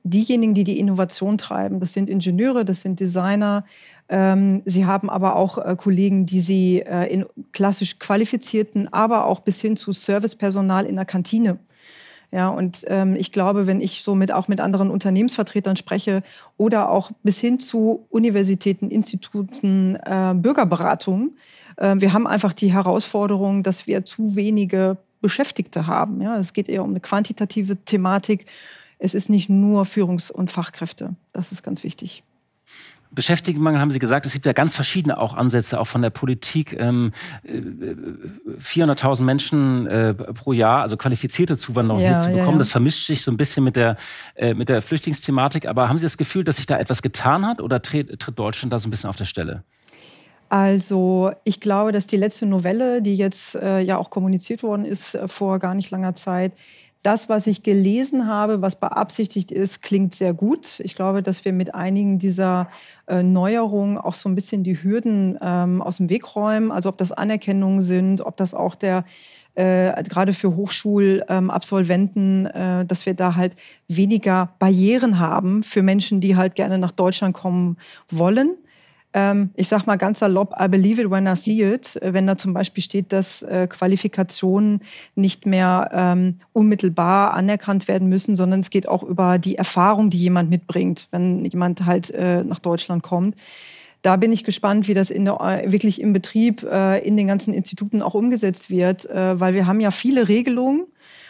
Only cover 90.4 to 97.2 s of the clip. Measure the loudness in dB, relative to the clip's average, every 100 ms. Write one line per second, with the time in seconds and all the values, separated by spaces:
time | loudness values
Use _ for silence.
90.4 | 2 0 0 -2 -2 -2 -6 -2 0 0
91.4 | -2 -2 -2 0 0 0 -2 -2 0 0
92.4 | -2 -4 -4 -4 -2 -6 -2 -2 -2 -4
93.4 | -12 -20 -20 -20 -20 _ 2 4 4 0
94.4 | -2 -4 0 0 2 2 0 0 -2 0
95.4 | -2 -2 0 2 2 0 2 0 0 2
96.4 | 2 0 -2 0 2 2 2 0